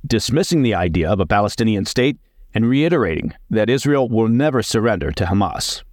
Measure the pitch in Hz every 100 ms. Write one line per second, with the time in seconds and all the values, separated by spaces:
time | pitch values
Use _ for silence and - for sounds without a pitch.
0 | 139 113 - 139 190 170 123 95 87 82
1 | 80 98 92 104 104 - 113 104 95 -
2 | 131 - _ _ - 107 113 131 160 170
3 | 101 80 - - - 110 107 131 143 143
4 | 123 107 113 117 151 131 107 117 113 98
5 | 76 - 90 98 95 - - - -